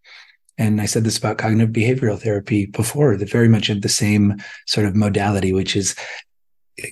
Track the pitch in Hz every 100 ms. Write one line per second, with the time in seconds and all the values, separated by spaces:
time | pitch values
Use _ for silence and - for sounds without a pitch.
0 | _ - - _ _ - 110 107 104 120
1 | 113 - 107 107 110 110 113 117 113 127
2 | 117 101 113 101 101 107 101 - 117 147
3 | 147 98 98 120 117 110 - 104 107 -
4 | 104 104 101 101 - - - - 104 101
5 | 104 101 101 101 95 95 90 104 92 -
6 | - - - _ _ _ _ - -